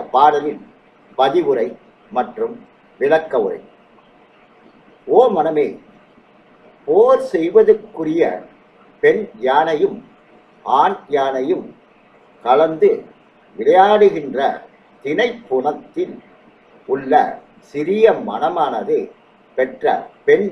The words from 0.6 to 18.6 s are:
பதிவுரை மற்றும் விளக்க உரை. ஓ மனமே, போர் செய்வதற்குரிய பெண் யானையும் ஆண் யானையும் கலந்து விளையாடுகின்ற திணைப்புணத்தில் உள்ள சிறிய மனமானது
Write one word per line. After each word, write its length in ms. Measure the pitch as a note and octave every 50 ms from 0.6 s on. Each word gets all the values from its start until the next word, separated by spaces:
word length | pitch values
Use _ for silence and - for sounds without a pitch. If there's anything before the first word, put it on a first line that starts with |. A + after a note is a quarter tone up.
| - - _ _ _ _ _ _ _ _ _ -
பதிவுரை 480 | E3 F#3 - F#3 D#3 C#3 C3 A#2 - - - - _ _ _ _ _ _
மற்றும் 440 | G2+ B2 A#2 - - A2 A2+ A#2 A#2 A#2 - - _ _ _ _ _ -
விளக்க 340 | - C#3+ D#3 D#3 D#3 - C#3 A#2+ G2+
உரை. 140 | F#2 F2 - - - _ _ _ _ _ _ _ _ _ _ _ _ _ _ _ _ _ _ _ _ _ _ _ _ _ _ _
ஓ 120 | - D3+ G#3 B3+ A#3+ G3
மனமே, 320 | D#3+ D3+ D#3+ D#3 D3+ - - - - - - _ _ _ _ _ _ _ _ _ _ _ _ _ _ _ - _ _ _
போர் 360 | C#3+ D#3+ G3 A#3 B3+ C4 B3+ - - -
செய்வதற்குரிய 880 | E3 D#3+ F3 F3+ A3 G#3 G#3 G#3 - - - - D#3+ D#3+ D#3 D#3+ E3 D3 - F2+ F2+ - - _ _ _ _ _ _ _ _ _ _ D3
பெண் 200 | D3 F3+ G#3+ G3+ - - - A#2+ C3
யானையும் 480 | C3+ D3 D#3+ E3 D#3 D3+ G3 D#3+ - - - - _ _ _ _ - - _ _ _ _ -
ஆண் 320 | G#2 B2 C#3+ D#3+ F#3+ G3 - - - C#3+
யானையும் 480 | C#3 C3+ C3+ C3+ B2+ C3 D3+ F#3+ - - - - _ _ _ _ _ _ _ _ _ _ _ _ _ -
கலந்து 440 | A#2+ C3 D3 D#3+ D#3+ D#3+ D#3 G3+ E3+ - - - - - _ _ _ _ _ _ _ _
விளையாடுகின்ற 840 | - - D3 E3 F#3 G3 G#3 G#3+ G#3 G#3 F#3+ E3 D#3+ C#3+ C3 - C3+ - - - - - - _ _ _ _ _ _ -
திணைப்புணத்தில் 1080 | C#3 D#3+ G3 B3 A#3+ - - - - C3 C3 B2 D3+ D3 - - - - - F#3 - - - - _ _ _ _ _ _ _ _ _ _ _ _ -
உள்ள 240 | - C#3 C3+ C3 D3+ - - - - - - _ _ _ _ _ -
சிறிய 320 | D3 D3+ E3+ G3+ G#3+ A3 G#3+ D#3+ - C3
மனமானது 680 | G2+ G#2 A#2+ C#3+ E3 F3 E3+